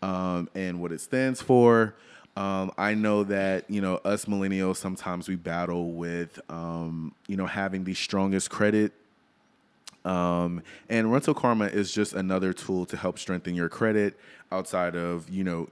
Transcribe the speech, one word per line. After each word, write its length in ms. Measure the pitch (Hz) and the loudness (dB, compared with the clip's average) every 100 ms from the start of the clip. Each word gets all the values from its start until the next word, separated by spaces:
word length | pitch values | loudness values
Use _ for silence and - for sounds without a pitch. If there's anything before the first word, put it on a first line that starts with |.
um, 460 | 95 92 92 90 85 | -4 -2 -2 -2 -4
and 260 | 98 92 87 | -6 -6 -4
what 120 | 87 | -6
it 80 | 80 | -8
stands 420 | - 131 131 127 | -4 0 0 0
for. 520 | - 127 120 113 107 - - - - 101 | 6 8 10 8 4 -2 -20 -20 -12 -6
Um, 340 | 98 95 95 - | -4 -2 -4 -2
I 160 | 101 | 0
know 300 | 107 107 104 | 2 2 2
that, 440 | 98 98 95 95 - | 2 0 0 -2 -2
you 100 | 104 | -2
know, 160 | 95 90 | -2 -2
us 220 | 95 104 - | 0 -2 -2
millennials, 500 | 101 98 95 95 92 | -2 0 0 0 -2
sometimes 520 | 95 92 92 90 92 | -4 -6 -6 -6 -6
we 60 | 90 | -6
battle 560 | 85 85 87 87 85 | -4 -4 -2 -2 -4
with, 460 | 85 85 85 85 - - | -4 -6 -4 -6 -10 -14
um, 640 | 82 85 85 82 82 80 - - | -10 -8 -6 -6 -6 -8 -12 -8
you 100 | 98 | -4
know, 100 | 92 | -4
having 360 | 101 98 95 | -2 -4 -4
the 100 | 92 | -4
strongest 560 | 92 - 101 98 95 - | -6 -2 0 2 0 -2
credit. 420 | - 104 107 107 - _ _ _ _ _ _ _ _ - - | 2 4 4 2 -2 _ _ _ _ _ _ _ _ -20 -10
Um, 580 | 92 90 87 87 87 87 - - - | -4 0 2 2 0 -4 -12 -16 -2
and 200 | 113 110 | 0 4
Rental 220 | 131 160 | 2 2
Karma 340 | 143 123 113 101 | 2 4 4 2
is 260 | 101 98 | 0 0
just 200 | 107 101 | 0 -2
another 400 | 95 95 95 95 | -2 0 0 0
tool 320 | 90 - 92 87 | -2 -2 -2 -2
to 100 | 85 | -4
help 220 | 92 87 | -4 -4
strengthen 360 | - 90 90 | -4 -4 -4
your 140 | 87 85 | -2 -2
credit 480 | - 113 107 101 - - - - | 0 2 4 2 -2 -18 -20 -8
outside 420 | 95 92 92 87 87 | -6 -2 0 0 -2
of, 340 | 87 87 78 | -2 -4 -6
you 120 | 95 | -4
know, 220 | 92 85 - | -2 -4 -6